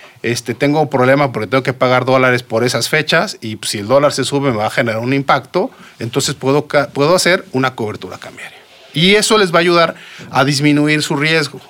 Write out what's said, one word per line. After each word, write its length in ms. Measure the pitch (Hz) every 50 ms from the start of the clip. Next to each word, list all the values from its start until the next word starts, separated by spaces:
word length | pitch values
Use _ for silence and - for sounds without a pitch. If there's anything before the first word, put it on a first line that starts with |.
| - - - -
Este, 300 | - 113 117 - - -
tengo 300 | 110 - 143 143 143 156
un 80 | 151 131
problema 420 | - 127 127 131 139 147 143 127
porque 140 | 113 110 107
tengo 160 | 95 131 135
que 100 | 127 139
pagar 320 | 123 - 131 127 127 127 123
dólares 380 | 131 131 131 131 127 123 123
por 200 | 123 - 110 113
esas 280 | 123 127 - 117 113 -
fechas 480 | - 156 156 156 165 165 - - - -
y, 160 | - 110 107
pues, 140 | - - -
si 80 | - 107
el 80 | 98
dólar 260 | 107 131 139 147 139
se 100 | - 139
sube 280 | 127 - 139 143 139 139
me 60 | 117 104
va 80 | 107
a 40 | 110
generar 300 | - 147 123 117 107 110
un 140 | 120 127 139
impacto, 560 | 139 135 - 151 135 123 - - 180 220 262 - - - - - -
entonces 360 | 117 120 - 143 - - -
puedo 320 | - 127 131 139 147 147
ca-, 220 | - - 143 135 -
puedo 260 | - 135 143 156 185
hacer 320 | 180 - 175 185 180 - -
una 220 | - 131 135 127 127
cobertura 440 | - 113 104 101 - - - - -
cambiaria". 400 | - - - - - - - - - _ - - - -
Y 220 | - 151 170 190 202
eso 240 | 214 202 - 220 214
les 160 | 202 175 165
va 40 | 170
a 20 |
ayudar 340 | 175 180 175 170 165 165 - - - - - - - -
a 140 | - 131 135
disminuir 580 | 143 143 135 147 147 143 147 147 151 151 151
su 140 | 147 - 160
riesgo, 440 | 139 147 160 165 160 147 131 - 127 -